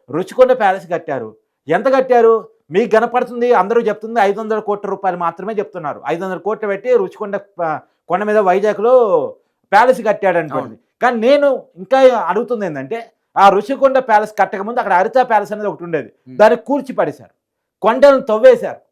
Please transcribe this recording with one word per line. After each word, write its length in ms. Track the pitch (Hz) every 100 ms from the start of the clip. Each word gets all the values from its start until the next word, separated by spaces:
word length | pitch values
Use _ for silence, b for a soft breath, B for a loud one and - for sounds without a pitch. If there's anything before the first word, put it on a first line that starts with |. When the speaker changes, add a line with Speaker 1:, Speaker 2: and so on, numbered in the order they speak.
| -
Speaker 1:
రుచికొండ 400 | 143 185 - 254
ప్యాలెస్ 400 | 254 202 190 165
కట్టారు, 440 | 165 165 135 110 107 _ _ 131
ఎంత 260 | 175 262
కట్టారు? 540 | 262 262 240 226 226 175 _ _
మీకు 180 | 170 226
కనపడుతుంది, 640 | 220 240 247 247 240 240
అందరూ 280 | 220 185 233
చెప్తుంది 380 | 214 208 220 233
ఐదు 200 | 196 202
వందల 200 | 220 214
కోట్ల 300 | 208 202 202
రూపాయలు 280 | 190 190 175
మాత్రమే 360 | 170 170 190
చెప్తున్నారు. 480 | 208 - 185 151 120 135
ఐదు 160 | 170
వందల 140 | 190 180
కోట్లు 300 | 190 214 214
పెట్టి 300 | 196 247 240
రుచికొండ, 420 | 190 - 208 202 - -
ఆ, 160 | 165 143 - _ -
కొండ 140 | 180
మీద 140 | 214 214
వైజాగ్లో 960 | 190 185 214 202 226 254 220 170 123 - _ _ _
ప్యాలెస్ 340 | 202 254 254 220
కట్టాడు 320 | 202 196 175
అనుకోండి. 280 | 156 147 131
Speaker 2:
అవును. 120 | 110 _ _
Speaker 1:
కానీ 160 | 247 233 226
నేను 360 | 294 285 247 - 170
ఇంకా 220 | 185 262 262 226
అడుగుతుంది 460 | 170 190 240 233 190
ఏంటంటే, 460 | 147 135 226 233 _ _ 151
ఆ 120 | 196
రుషికొండ 500 | 190 202 269 269 262
ప్యాలెస్ 340 | 254 214 214 -
కట్టకముందు 400 | 190 202 202 247
అక్కడ 140 | 202
హరిత 200 | 180 208 254
ప్యాలెస్ 340 | 233 220 196
అనేది 160 | 208 208
ఒకటి 160 | 156
ఉండేది, 240 | 175 160 113
Speaker 2:
Hmm. 300 | _ - 127
Speaker 1:
దాన్ని 200 | 214 233
కూల్చి 360 | - 277 - 196
పడేశారు, 340 | 160 - 98 _ _ _ _ _
కొండలను 400 | 208 247 277 269
తవ్వేశారు, 560 | - 214 254 233 170 113 _